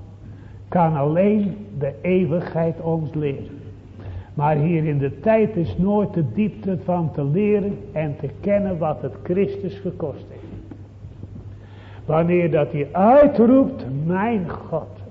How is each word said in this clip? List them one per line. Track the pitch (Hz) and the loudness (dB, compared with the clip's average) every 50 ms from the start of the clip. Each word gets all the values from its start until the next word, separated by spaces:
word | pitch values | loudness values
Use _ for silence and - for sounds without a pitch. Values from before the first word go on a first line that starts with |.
| - - - - - - - - - - - - - - | -18 -18 -18 -18 -18 -18 -18 -18 -18 -18 -18 -18 -12 -2
kan | - 180 170 160 160 | 2 4 4 4 4
alleen | 147 139 147 156 170 190 208 214 214 202 196 160 - - - - 143 | 2 2 2 4 4 4 4 4 4 2 0 -2 -6 -10 -10 -6 -4
de | 139 139 139 - - | -4 -4 -4 -4 0
eeuwigheid | 175 185 185 190 147 151 175 - - - 160 165 165 160 - | 2 2 4 4 2 2 0 -2 -2 -2 0 0 0 0 -2
ons | 160 165 165 165 160 135 - | -2 -2 0 0 -2 -2 -4
leren. | 156 151 143 135 127 - 92 - - - - - - - - - - - - - - - - - | -2 -2 -2 -4 -4 -8 -12 -12 -14 -16 -16 -16 -18 -18 -20 -18 -16 -14 -12 -12 -12 -12 -8 -4
Maar | - 147 151 156 | 0 2 2 2
hier | 147 147 165 175 160 156 | 2 2 2 2 2 2
in | 156 147 143 | 2 0 0
de | 135 135 - - | 0 -2 -4 -2
tijd | - 214 220 226 220 208 - | 2 2 4 4 4 2 2
is | - 165 - - | -2 -2 -2 0
nooit | - 175 196 202 214 208 202 - | 0 0 2 2 2 2 0 0
de | 175 160 120 110 | 0 -2 0 0
diepte | - 214 202 - - - 190 190 165 - | 0 -2 -2 -2 -4 -4 -4 -4 -4 -2
van | - 175 175 165 151 - | -2 -2 0 -2 -2 -2
te | - 143 | -2 -2
leren | 139 143 180 208 208 208 208 185 202 196 - - - - | 0 0 2 2 2 2 2 0 -2 -4 -6 -10 -8 -6
en | 156 160 151 143 - | -4 -4 -4 -4 -6
te | - 139 - - | -8 -8 -8 -6
kennen | - 196 202 202 202 196 190 160 | -2 0 2 2 2 0 -2 -2
wat | 170 156 151 - - | -2 -2 -2 -2 -6
het | 135 - - - | -8 -8 -8 -4
Christus | - - 190 202 - - - - 180 - - | -2 0 2 2 0 0 -4 -6 -8 -8 -6
gekost | - 180 170 - - 147 117 - - - | -8 -8 -6 -6 -6 -6 -8 -10 -14 -16
heeft. | 135 123 - - - - - - - - - - - - - - - - - - - - - - - - - - - - - - - - - | -16 -16 -14 -14 -14 -14 -14 -14 -16 -16 -18 -18 -18 -18 -18 -18 -16 -16 -16 -14 -14 -14 -14 -14 -16 -16 -18 -18 -18 -20 -18 -18 -18 -12 -4
Wanneer | - 147 160 170 170 175 175 175 165 | 0 2 2 4 4 4 4 4 4
dat | 151 165 147 143 - | 2 2 2 0 0
hij | 147 143 143 - | -4 -4 -2 2
uitroept, | 175 190 214 254 294 294 277 - - 226 233 262 269 269 269 - - - 123 131 139 151 | 4 6 8 10 10 8 8 8 6 6 8 8 6 6 4 0 -4 -8 -6 -6 -4 -2
"Mijn | 160 175 190 202 233 240 214 175 151 | 0 0 0 0 0 0 -2 -2 -4
God, | - - - - - 156 135 - - - - - | -8 -10 -8 -6 -6 -6 -6 -8 -12 -16 -16 -16